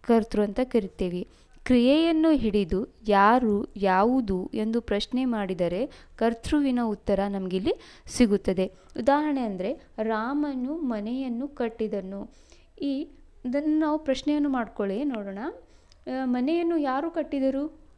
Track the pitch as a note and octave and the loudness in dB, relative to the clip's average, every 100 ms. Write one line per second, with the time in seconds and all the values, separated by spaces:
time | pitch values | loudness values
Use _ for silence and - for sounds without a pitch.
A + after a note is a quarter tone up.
0 | - A3+ G#3+ G#3 G#3 G3+ B3+ A#3 G3 - | 4 2 4 0 0 -2 0 0 -2 -6
1 | F#3 F3 - - _ - - B3 B3 D4+ | -4 -4 -8 -16 _ -14 2 4 6 6
2 | E4 D#4+ D#4+ D4 A3+ G3+ F3+ F#3 A#3+ - | 4 4 4 4 2 0 0 -2 -4 -8
3 | G#3+ G3+ G3+ B3+ A#3 G3+ - G3+ F#3+ F#3 | 2 6 6 6 4 0 -2 -2 2 4
4 | A3 C4 G#3+ F#3 - A3 A3 A#3 - G3+ | 4 2 0 -2 -4 -4 -2 -2 0 -2
5 | - B3 C4 A3+ F#3+ F3 E3+ F3 C#4+ - | -2 -2 -2 -2 -4 -2 -2 -2 -6 -8
6 | - - A#3 A#3 - D4+ C#4 B3 A3+ G#3 | -20 -2 0 0 -2 0 2 0 -2 -4
7 | - G3 G3+ G3 F#3 F#3 A#3+ A#4+ - - | -2 0 0 -4 -4 -2 -2 -4 -8 -20
8 | - - A#3 G3+ - F#3 F#3 - - - | -14 2 4 4 0 -2 -2 -6 -14 -2
9 | A#3+ C#4+ D4+ C4+ A#3 F#3 F#3+ D#4+ - - | 2 2 2 -2 -4 -4 -6 -6 -12 -8
10 | A3 A3 A#3 C#4+ D4 C4 B3 D#4+ C#4 A3 | -4 -2 -2 -4 -4 -4 -6 -4 -4 -4
11 | G#3 B3+ C4 A#3 C#4 - A#3 A3+ A3 G3+ | -6 -6 -6 -6 -8 -6 -6 -4 -6 -4
12 | F#3+ G3 - - - - _ - C#4+ C4+ | -8 -12 -14 -18 -20 -20 _ -8 -6 -6
13 | D#4 - - - B3+ C#4 D4+ D#4 D#4 D4+ | -8 -16 -20 -12 -4 -2 0 2 2 0
14 | D#4 C4 - D4 D4 C4 A3 - G3+ G3 | -2 -2 0 0 0 -2 -4 -4 -4 -2
15 | D4 A3+ G3 G3 C#4 C5 - - _ - | -4 -4 -8 -8 -10 -10 -20 -20 _ -16
16 | - C4 B3+ B3 C4 E4+ E4+ E4+ C#4+ C4 | -8 -4 -2 0 0 0 0 0 0 -2
17 | E4 E4 D4+ C#4 C4+ C4+ D4+ - - | -4 -6 -4 0 0 0 -6 -10 -20